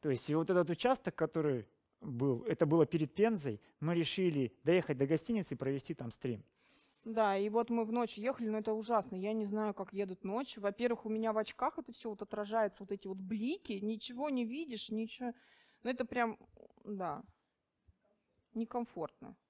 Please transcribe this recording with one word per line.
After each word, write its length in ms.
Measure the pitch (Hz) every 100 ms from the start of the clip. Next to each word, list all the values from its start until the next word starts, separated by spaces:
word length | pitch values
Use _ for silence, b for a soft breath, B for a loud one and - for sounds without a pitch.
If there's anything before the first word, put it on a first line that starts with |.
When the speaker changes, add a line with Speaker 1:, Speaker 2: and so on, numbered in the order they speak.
Speaker 1:
То 80 | 156
есть 200 | 127 -
и 60 | 151
вот 140 | 160
этот 200 | 180 165
участок, 460 | 170 240 262 - -
который 500 | 156 165 151 127 104 _ _ _
был, 420 | - 120 139 120
это 220 | 233 180 156
было 200 | 165 147
перед 300 | 170 151 -
Пензой, 440 | 214 220 143 104 b b
мы 160 | 151 170
решили 560 | 160 - 185 147 123 _
доехать 340 | - 180 - 135
до 100 | 139
гостиницы 460 | 156 - 226 175 127
и 20 |
провести 360 | 135 139 -
там 180 | 160 123
стрим. 320 | - 131 110 - _ b b b b -
Speaker 2:
Да, 320 | 226 214 196
и 120 | 208
вот 200 | 220 233
мы 160 | 233 220
в 60 |
ночь 260 | 233 233 -
ехали, 320 | 220 269 226
но 80 | 220
это 140 | 214
ужасно. 420 | 214 214 226 196 185
Я 180 | 196
не 120 | 220 208
знаю, 280 | 208 214
как 200 | 202 196
едут 300 | 196 196 185
ночью. 380 | 185 214 277 -
Во-первых, 420 | 202 202 240 233 220
у 40 |
меня 220 | 214 220
в 40 | 214
очках 420 | 214 - 262 -
это 120 | -
всё 160 | 233 233
вот 120 | 208
отражается, 600 | - 208 202 220 214 -
вот 80 | 196
эти 160 | 202 190
вот 100 | 190
блики, 560 | 190 214 233 381 - 202
ничего 480 | 208 220 - 240 294
не 160 | 262 233
видишь, 440 | 262 330 220 -
ничего. 400 | 220 220 - 247 233 b b b b
Ну, 60 | 226
это 160 | 254 233
прям, 320 | 247 233 214 - - 50 _ -
да, 380 | 202 180 147 - _ _ _ _ _ _ _ _ _ _ _ _
некомфортно. 840 | 226 226 247 240 - 151 _ - 180 _